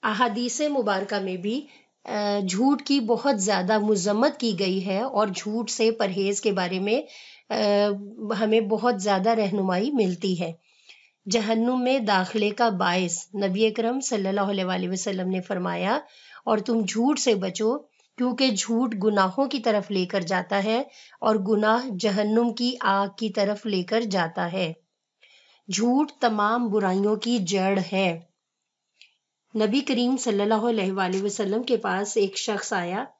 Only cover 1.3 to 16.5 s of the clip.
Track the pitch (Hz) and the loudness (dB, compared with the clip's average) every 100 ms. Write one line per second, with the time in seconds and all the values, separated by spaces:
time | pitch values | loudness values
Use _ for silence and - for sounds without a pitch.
1.3 | 185 196 247 294 - _ _ - 214 208 | -4 -4 -4 -6 -20 _ _ -8 -4 0
2.3 | 202 190 185 262 285 - 285 220 226 285 | 0 -2 2 2 2 2 0 2 2 2
3.3 | 226 190 196 185 220 214 202 185 208 277 | 0 0 0 2 2 2 2 2 2 2
4.3 | 294 233 180 190 190 185 196 226 202 208 | 2 -4 0 0 0 -2 -2 0 0 0
5.3 | 180 214 220 214 - 226 226 202 185 196 | -2 -6 -4 -4 2 2 2 -2 0 -2
6.3 | 202 220 190 175 185 196 240 - - - | 0 0 0 -2 -2 0 -2 -2 -16 -20
7.3 | - _ 220 208 202 208 202 202 220 214 | -20 _ 0 2 4 2 0 -8 -12 -4
8.3 | 208 214 220 202 220 240 208 202 190 202 | 0 4 4 2 2 2 0 0 2 4
9.3 | 226 202 202 190 180 233 285 190 175 196 | 2 2 0 0 0 0 2 0 0 -2
10.3 | 175 170 165 _ _ - - _ _ 196 | -2 -4 -8 _ _ -20 -20 _ _ -2
11.3 | 226 208 226 233 254 247 269 214 196 185 | -2 2 0 2 2 2 2 2 0 2
12.3 | 220 208 208 233 185 185 180 180 - - | 0 0 2 0 2 0 0 0 -4 -8
13.3 | 202 196 185 220 214 226 262 269 220 190 | -4 -2 2 0 2 -2 -2 -2 -2 -2
14.3 | 202 196 202 185 180 180 185 202 190 185 | -2 -2 -2 -2 -2 -2 -4 -4 -4 -2
15.3 | 185 180 185 180 175 185 269 - - - | -4 -4 -4 -4 -2 -2 -2 -4 -20 -20
16.3 | - - | -12 -2